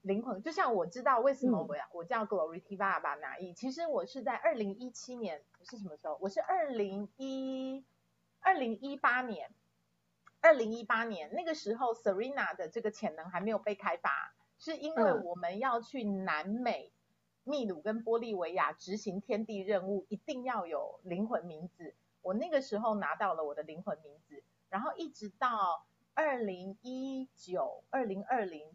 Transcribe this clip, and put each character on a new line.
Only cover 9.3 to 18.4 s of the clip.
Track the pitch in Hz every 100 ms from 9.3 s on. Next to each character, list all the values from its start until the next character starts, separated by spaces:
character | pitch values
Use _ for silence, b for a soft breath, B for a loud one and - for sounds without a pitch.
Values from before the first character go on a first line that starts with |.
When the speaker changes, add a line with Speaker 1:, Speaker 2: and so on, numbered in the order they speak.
| 180 131 _ _ _ _ _ _ _ - _
Speaker 1:
二 | -
零 | 285 220
一 | 233
八 | 233 226 233
年， | 190 151
那 | 240 330
个 | 311
时 | -
候 | 233 254
Serena | 233 214 190 247 277 190
的 | - 175
这 | 233
个 | 214
潜 | 208 196 156
能 | 165
还 | 180
没 | 202
有 | 214
被 | 214 208
开 | 196 -
发， | 165 139 - _ _ _
是 | - 302
因 | 294
为 | 320
Speaker 2:
嗯。 | 214 233
Speaker 1:
我 | 175 175
们 | 175 196
要 | 262 233
去 | 226 277
南 | 214 196 190 151 175
美， | 226 240 170 - _ _ _ _ _ -
秘 | 294 220
鲁 | 170
跟 | 214 220
玻 | 226 233
利 | 233
维 | 196